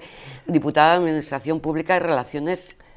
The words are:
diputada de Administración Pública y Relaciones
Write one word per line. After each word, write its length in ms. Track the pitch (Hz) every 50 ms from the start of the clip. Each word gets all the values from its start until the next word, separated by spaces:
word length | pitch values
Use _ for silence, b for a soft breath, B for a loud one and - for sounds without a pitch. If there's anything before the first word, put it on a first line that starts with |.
| B B B B B B B B B
diputada 460 | - 170 151 - 147 147 151 151 160
de 60 | 170 180
Administración 640 | 180 165 156 156 151 - 139 139 - 147 160 160
Pública 340 | 156 156 151 156 156 - 185
y 40 | 180
Relaciones 800 | 175 170 151 127 123 - - 147 147 165 185 180 - - - - - _ -